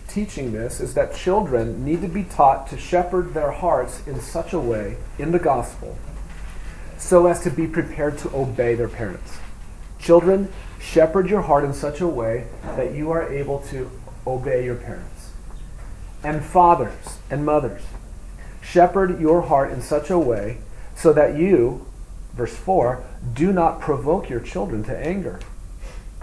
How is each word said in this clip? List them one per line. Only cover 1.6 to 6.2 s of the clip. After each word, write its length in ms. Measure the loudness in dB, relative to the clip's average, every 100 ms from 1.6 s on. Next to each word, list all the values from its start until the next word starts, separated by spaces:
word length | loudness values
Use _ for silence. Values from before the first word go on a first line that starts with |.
| 0 -2
need 160 | -2 0
to 60 | 0
be 140 | -2
taught 460 | -2 6 6 6 -2
to 100 | -10
shepherd 560 | 0 0 2 0 -2
their 160 | -2 -2
hearts 560 | 0 2 2 0 -6 -8
in 140 | -8
such 320 | -6 -6 -4
a 80 | -2
way 380 | -2 -2 -4 -8 -10 -6
in 140 | -2
the 80 | 2
gospel 580 | 2 2 -2 -8 -10 -10 -10 -10